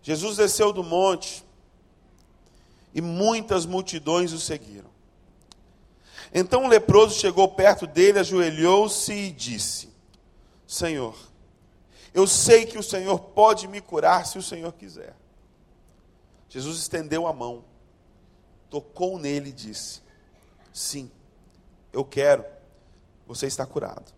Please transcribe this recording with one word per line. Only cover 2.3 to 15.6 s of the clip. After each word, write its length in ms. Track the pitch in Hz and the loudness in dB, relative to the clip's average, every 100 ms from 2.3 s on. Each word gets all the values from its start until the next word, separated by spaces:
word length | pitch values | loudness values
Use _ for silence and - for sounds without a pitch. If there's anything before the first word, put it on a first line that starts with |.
| _ _ _ _ _ _ | _ _ _ _ _ _
e 80 | 151 | -8
muitas 640 | 170 170 208 226 220 190 165 | -6 0 0 0 -2 -4 -2
multidões 640 | 185 185 160 147 170 180 | -6 -6 -8 -2 -2 -2
o 80 | 160 | -6
seguiram. 500 | - 151 107 101 - _ _ _ _ _ _ - _ _ _ _ _ - - | -10 -10 -12 -20 -20 _ _ _ _ _ _ -20 _ _ _ _ _ -20 -6
Então 300 | - 185 247 | -4 0 0
o 60 | 262 | 6
leproso 500 | 220 220 202 220 - | 4 8 8 8 4
chegou 300 | 196 180 190 | -2 2 2
perto 360 | 196 190 196 165 | 6 4 4 -2
dele, 320 | 147 196 202 | 4 4 4
ajoelhou-se 920 | 170 185 170 156 165 196 214 - - | 0 0 0 2 4 4 4 -2 -6
e 200 | 208 196 | -6 -8
disse: 560 | 147 123 110 - - - _ _ _ _ _ _ _ _ | -10 -10 -8 -8 -10 -14 _ _ _ _ _ _ _ _
"Senhor, 480 | - 170 151 117 113 - _ _ _ _ _ _ _ - | -6 -4 -4 -8 -12 -20 _ _ _ _ _ _ _ -6
eu 120 | 180 190 | 0 2
sei 400 | - - 233 226 | 2 6 6 6
que 120 | 220 | -8
o 60 | |
Senhor 360 | 208 196 185 185 | -8 -6 -2 -4
pode 480 | - - 214 208 190 | -4 4 4 4 -4
me 140 | 202 | -14
curar 440 | - 160 160 180 180 | -8 0 2 2 -2
se 120 | 190 | -12
o 40 | |
Senhor 300 | 180 170 165 | -12 -12 -12
quiser." 420 | 165 98 80 - - _ _ _ _ | -14 -20 -20 -20 -20 _ _ _ _